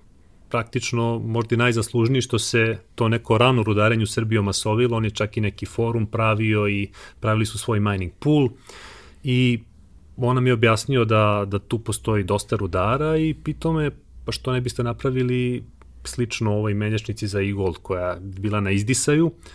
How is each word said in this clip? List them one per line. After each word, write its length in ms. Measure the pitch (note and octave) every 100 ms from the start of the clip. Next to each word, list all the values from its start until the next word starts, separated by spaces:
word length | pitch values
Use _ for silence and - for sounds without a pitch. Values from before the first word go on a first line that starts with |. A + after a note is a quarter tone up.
| - _ _ _ -
praktično 680 | A#2 A2+ B2+ - A#2 A#2 A#2
možda 360 | A2 A2+ A2 A#2
i 20 |
najzaslužniji 640 | B2 A#2 G#2 A#2+ A2+ C3
što 180 | A#2 A2+
se 380 | - A#2+ A2+ A2+ - -
to 140 | A2+
neko 280 | A2+ - A2
rano 260 | B2 B2+
rudarenje 400 | G#2+ G#2 G#2+ A2+
u 40 | G#2
Srbiji 300 | - G#2+ A2
omasovilo. 600 | G2+ F#2 G#2+ A2 B2 A2+
On 80 | A2
je 60 |
čak 260 | - G#2 -
i 40 |
neki 240 | G#2 - -
forum 420 | - A#2 A#2 G#2+
pravio 600 | A2 A2+ G#2+ A2 G#2+ G#2
i 220 | G2+ G2+ - - -
pravili 260 | A2 A2 G#2+
su 120 | G#2+
svoj 220 | - G#2+
mining 320 | G#2 G2 F2 -
pool 300 | D3 D3+ C3 - - - - - - -
i 360 | C3+ B2 B2+ A#2+ - - - - - -
on 180 | A#2+ B2+
nam 120 | B2+
je 60 |
objasnio 520 | A#2+ A2+ A2 - C3+ A2
da, 380 | A2 G#2+ G#2 G2+
da 120 | G2+
tu 200 | - A2+
postoji 440 | A2+ G#2+ - G#2+
dosta 320 | F#2+ G2+ - G#2
rudara 640 | G2 F2+ G2 C3 D3+ D#3+
i 160 | D#3+
pitao 400 | D3+ - D3+ E3
me: 180 | D#3+ D3 - - - -
„Pa 60 |
što 220 | - -
ne 80 | B2+
biste 220 | B2 -
napravili 800 | A#2+ A2+ C3+ B2+ B2 B2 B2 B2 - - - -
slično 480 | - - A#2 - A2
ovoj 220 | G#2 G#2+
menjačnici 540 | G2+ G#2+ A2 - G2+ G#2+
za 140 | G2+
e-gold 360 | G2 G2 F#2+ E2
koja 320 | - F#2 F2+
je 100 | F2
bila 400 | G2 F#2+ G#2 G#2
na 120 | G2
izdisaju, 600 | G2 G#2+ C3 - D3+ E3 - -